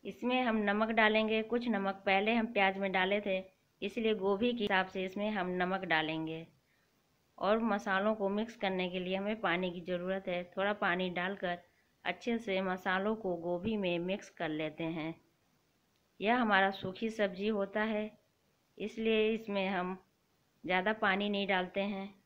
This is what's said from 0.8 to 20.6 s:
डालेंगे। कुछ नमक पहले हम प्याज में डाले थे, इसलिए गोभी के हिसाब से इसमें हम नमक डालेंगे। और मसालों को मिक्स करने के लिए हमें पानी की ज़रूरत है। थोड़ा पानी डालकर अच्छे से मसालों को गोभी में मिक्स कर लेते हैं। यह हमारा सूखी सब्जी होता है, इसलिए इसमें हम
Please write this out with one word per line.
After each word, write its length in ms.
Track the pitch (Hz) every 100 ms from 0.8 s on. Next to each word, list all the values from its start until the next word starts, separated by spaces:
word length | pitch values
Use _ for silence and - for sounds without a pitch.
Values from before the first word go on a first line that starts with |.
| 220
डालेंगे। 500 | 226 214 214 220 220
कुछ 240 | 220 240 240
नमक 340 | 208 196 196 -
पहले 280 | 190 208
हम 180 | 233 226
प्याज 240 | 208 190 190
में 140 | 196
डाले 280 | 185 185 208
थे, 160 | 208 190 190 _ _ _
इसलिए 320 | 202 240 220 214
गोभी 360 | 190 196 240
के 100 | 240
हिसाब 240 | 208 190 185
से 180 | 196 185
इसमें 240 | 202 208
हम 240 | 214 180 180
नमक 300 | 180 190 185
डालेंगे। 580 | 160 156 160 160 160 165 _ _ _ _ _ _ _ _ -
और 220 | 190 220 226
मसालों 500 | 202 208 190 208 220
को 140 | 196
मिक्स 240 | 202 226 -
करने 320 | 196 190 180
के 100 | 185
लिए 160 | 180 190
हमें 240 | 202 220
पानी 300 | 190 170 185
की 100 | 175
ज़रूरत 440 | 170 180 180 190 190
है। 160 | 175 180
थोड़ा 200 | - 196 208
पानी 320 | 196 175 185
डालकर 480 | 175 180 196 185 175 - _ _ _ 175
अच्छे 320 | 175 - 233
से 220 | 226 190
मसालों 520 | 190 185 196 185 202 220
को 180 | 190 175
गोभी 380 | 170 175 196 214
में 200 | 190 175
मिक्स 280 | 175 196 -
कर 180 | - 165
लेते 320 | 156 156 151 165
हैं। 280 | 165 160 165 _ _ _ _ _ _ _ _ _ _
यह 180 | 196 247
हमारा 340 | 226 196 196
सूखी 360 | 196 185 185 226
सब्जी 360 | 220 202 180 202
होता 340 | 214 196 214
है, 260 | 214 214 214 220 _ _ _ _ _ -
इसलिए 500 | 208 220 220 220 214
इसमें 380 | 226 226 202 190
हम 280 | 196 185 185 _ _ _ _ _ _